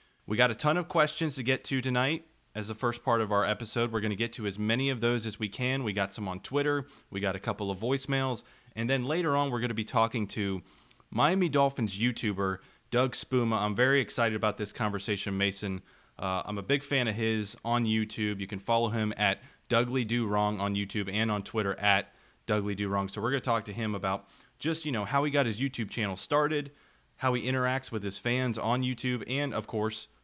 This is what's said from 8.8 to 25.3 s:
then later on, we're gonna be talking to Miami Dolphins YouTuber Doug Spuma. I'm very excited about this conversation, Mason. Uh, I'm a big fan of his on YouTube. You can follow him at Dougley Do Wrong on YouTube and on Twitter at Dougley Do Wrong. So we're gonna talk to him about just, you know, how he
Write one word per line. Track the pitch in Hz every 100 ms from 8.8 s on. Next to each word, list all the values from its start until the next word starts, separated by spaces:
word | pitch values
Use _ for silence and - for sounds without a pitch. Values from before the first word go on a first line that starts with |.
| 117
then | 135 123
later | 165 170 143
on, | 143
we're | 120
gonna | 120
be | 110
talking | 101 120 113 117 104
to | - 101 95 - - - _ -
Miami | 110 147 190 175
Dolphins | 139 139 135 107 95
YouTuber | 120 117 110 95 95 92 - - -
Doug | 117 131
Spuma. | - - 127 117 110
I'm | 104
very | 104 131 139
excited | 113 - 113 110
about | 107 101
this | 104
conversation, | - 110 101 - 101 104 98
Mason. | 101 - 101 92 - - _ -
Uh, | 95 92
I'm | - 104
a |
big | 98 139
fan | - 139 120
of |
his | 104 113 110 101 -
on | 117 120 113
YouTube. | 110 107 - 107 101
You | 98
can | 98
follow | 110 117 113
him | 113 107 104
at | 104 - - - -
Dougley | 117 123 131 110
Do | 120 110
Wrong | 104 104 104
on | 101
YouTube | 101 101 104 98
and | 104 113
on | 104
Twitter | 98 113 98 95
at | 101 98 - - - _ -
Dougley | 107 101 98
Do | 101
Wrong. | 98 98
So | -
we're | 113
gonna | 135
talk | 127 113
to | 104
him | 104 110
about | 104 98 98 - - - -
just, | 156 160
you | 151
know, | 117 101
how | 139
he | 147